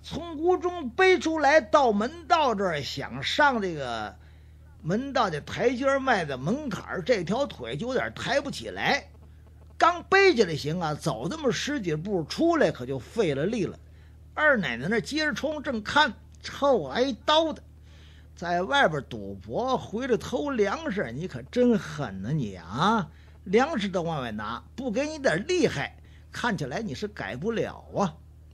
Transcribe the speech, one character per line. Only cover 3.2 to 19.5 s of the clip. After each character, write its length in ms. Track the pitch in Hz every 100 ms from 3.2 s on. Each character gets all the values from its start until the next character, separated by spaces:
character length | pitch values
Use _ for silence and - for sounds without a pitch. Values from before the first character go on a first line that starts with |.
上 360 | 120 - 294 240
这 140 | 190
个 420 | 156 131 113 107 - - - - - - -
门 280 | 156 208 277
道 200 | 262 214
的 100 | 151
台 340 | - - 220 247
阶 120 | 269
儿， 120 | 277
迈 240 | 262 220
在 140 | 156 131
门 320 | 139 262 302
槛 140 | 180
儿， 180 | - 127
这 220 | 180 226
条 240 | 160 220 285
腿 280 | - 117 135
就 120 | 233
有 60 |
点 200 | 262 113
抬 260 | 113 - 269
不 120 | 277
起 180 | 170 107
来。 400 | 92 127 277 - - - - - - - -
刚 280 | 339 349
背 320 | - 381 392 254
起 80 |
来 120 | 180 151
行 240 | 139 170
啊， 140 | 160
走 340 | 147 170 113 151
这 100 | 320
么 120 | 285
十 300 | 156 - 294
几 140 | 175 151
步 280 | 185 196 147
出 320 | - 330 330
来， 140 | 214
可 140 | - 123
就 140 | 135
费 340 | - - 185
了 140 | 135 165
力 180 | 240 143
了。 140 | - - - - - - -
二 200 | 302 247
奶 200 | 151 117
奶 100 | 147
那 120 | 226
接 260 | - 285 302
着 80 |
冲 300 | 233 277 302
正 180 | 254 226
看， 320 | 208 285 302 - - -
臭 400 | - - 277 247 139
挨 260 | 127 269 214 -
刀 260 | 311 320
的， 100 | 214 - - - - - - - -
在 260 | 175 175
外 260 | 190 285 226
边 160 | 151 113
赌 240 | 117 98 98
博， 420 | 95